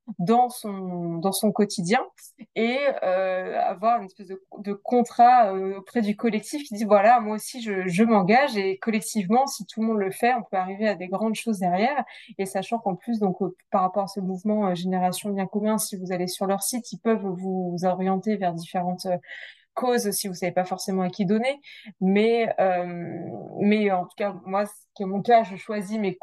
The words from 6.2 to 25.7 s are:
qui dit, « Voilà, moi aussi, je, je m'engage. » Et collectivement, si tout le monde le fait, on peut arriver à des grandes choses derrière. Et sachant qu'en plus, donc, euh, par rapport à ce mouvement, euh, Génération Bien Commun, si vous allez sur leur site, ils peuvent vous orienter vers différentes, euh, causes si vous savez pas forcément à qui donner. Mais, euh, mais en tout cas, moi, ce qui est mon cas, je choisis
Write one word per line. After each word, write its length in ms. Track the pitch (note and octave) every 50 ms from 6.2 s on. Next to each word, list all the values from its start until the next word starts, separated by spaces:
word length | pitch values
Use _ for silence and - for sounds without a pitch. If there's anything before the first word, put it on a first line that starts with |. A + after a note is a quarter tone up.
| - A#3 G3 G#3+ - - - D4 D4
qui 60 | -
dit, « 120 | G#3 G3+ A3+
Voilà, 340 | G3 G#3 G3 G3 A3+ B3 A#3+
moi 140 | G#3+ G#3+ G#3+
aussi, 260 | G#3 - - - B3+
je, 260 | A3+ G#3+ G3 F#3+ F3+
je 180 | F#3 E3+ F#3+ A#3
m'engage. » 520 | A3+ A3+ G3+ F3+ F3+ A3 C4 D4 C#4 A3+
Et 220 | G3+ F#3+ F#3+ F#3+ -
collectivement, 680 | - A#3 G#3+ G#3+ - - - A3 F3+ F3 A3+ B3+ -
si 200 | - - - F#3
tout 160 | - - A3
le 60 | A3 A3+
monde 100 | A3 G#3
le 120 | G3 F#3+
fait, 220 | F#3+ - A#3+ A#3+
on 100 | B3+ A#3 F3+
peut 120 | - -
arriver 320 | F#3 F#3 F#3 G3 G3 A3 G#3+
à 60 | G3
des 140 | E3+ F3+ F3+
grandes 260 | G3 F#3+ G#3+ A3 G#3
choses 240 | - - A#3 G#3+ F#3
derrière. 480 | F#3+ F3 F3+ F#3 A3 C4 D4 C4 - - - - - - G#3 -
Et 80 | G3
sachant 320 | F#3+ - F#3+ F#3 - A#3 A3+
qu'en 160 | - G3+ F3+
plus, 240 | - - A#3 A#3 G#3+
donc, 220 | G#3 F#3 F3+ -
euh, 120 | G3 F3 - _ _ -
par 120 | - G3
rapport 220 | F#3 F#3 F#3 G#3 G3
à 40 | F#3+
ce 120 | - G3+
mouvement, 480 | F#3 F#3 F#3+ F3+ - G#3+ G#3+ G#3+ G#3 F#3
euh, 60 | F3+
Génération 540 | E3+ F3+ F#3 F#3 F#3 F3+ F3+ F3+ - - G#3
Bien 180 | G3 G3 F#3+
Commun, 300 | F#3 - G#3 G#3 G#3+ A3
si 200 | G#3 - - G#3+
vous 140 | F3+ F#3 F3+
allez 160 | F#3 F3+ F3+
sur 200 | F3+ - - G3+
leur 160 | F#3+ G3 F#3+
site, 280 | - - B3+ A#3 - -
ils 80 | G3+ E3+
peuvent 260 | - A#3 A3+ G3+ G3
vous 500 | F#3+ F3+ F3+ F#3 F#3+ F#3 F#3 F#3 F3 F3 E3+ F#3
orienter 540 | F#3 F3+ F#3 F#3 F#3+ F#3+ F#3+ - A3 G#3+ F#3+
vers 160 | G3 F3 E3
différentes, 500 | E3 E3+ - - F#3 F3 F3+ F3+ F3+ -
euh, 140 | F#3 F3+ F3 - - - - - - - _ _ _ -
causes 360 | - B3 B3 A#3+ A#3 - G3+
si 160 | F#3+ - -
vous 80 | G3 F3+
savez 160 | - F#3+ F3
pas 140 | E3+ F3+ F#3
forcément 380 | F3+ F#3+ F#3 - G#3 F#3+ F#3+
à 60 | F#3 F3+
qui 160 | F3+ - G3+
donner. 360 | F3 G#3+ A3 A#3+ C4 C#4+ C#4+ _ - - - - A3 - -
Mais, 520 | F#3+ F#3 G3 G#3 A3 A#3 A#3 A#3 A3+ - - -
euh, 580 | F#3 F#3+ F3+ F3 F3 F3 F3 F3 E3+ E3+ E3+ F3 F3+ F3+ - - - - - -
mais 320 | G3+ G3+ G#3+ G#3+ G#3 G3+
en 140 | F#3+ F3+ F3
tout 100 | - -
cas, 180 | - G#3 G3+ F#3 F#3 -
moi, 220 | F#3 F#3+ G3+ G#3
ce 60 | G3+ - - _ _ _
qui 80 | - G3+
est 20 |
mon 160 | F#3+ G3 G3
cas, 220 | - A#3 A#3+ A3+ A3
je 100 | F3+ G3
choisis 420 | E3+ - -